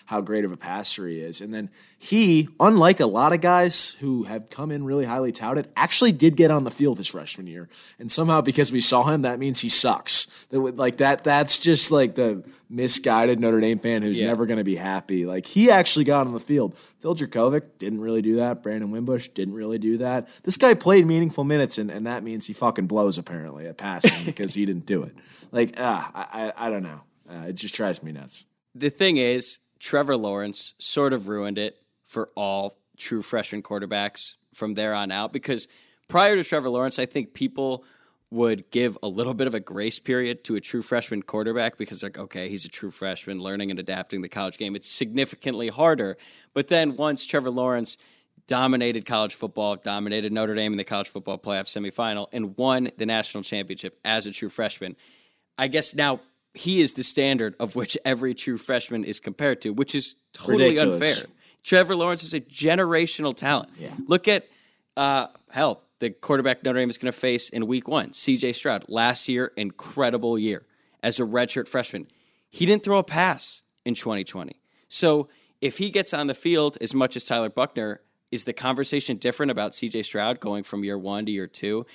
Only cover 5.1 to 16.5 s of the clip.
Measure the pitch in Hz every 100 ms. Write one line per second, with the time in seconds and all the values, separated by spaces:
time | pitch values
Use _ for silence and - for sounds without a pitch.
5.1 | 127 127 117 113 143 - - 170 - 240
6.1 | 143 165 156 160 151 123 - 143 98 -
7.1 | 87 78 - 90 85 85 - - - 117
8.1 | 156 165 156 135 139 139 123 - 123 139
9.1 | 156 127 123 135 123 117 - 123 95 -
10.1 | - - - - 135 131 123 127 123 139
11.1 | 139 151 143 143 - 170 151 - 147 120
12.1 | - 117 98 - - - 120 123 - 127
13.1 | 113 120 117 117 110 110 110 117 110 107
14.1 | 113 110 113 117 110 98 87 95 95 -
15.1 | 92 87 92 - 196 240 196 170 156 139
16.1 | 143 131 117 -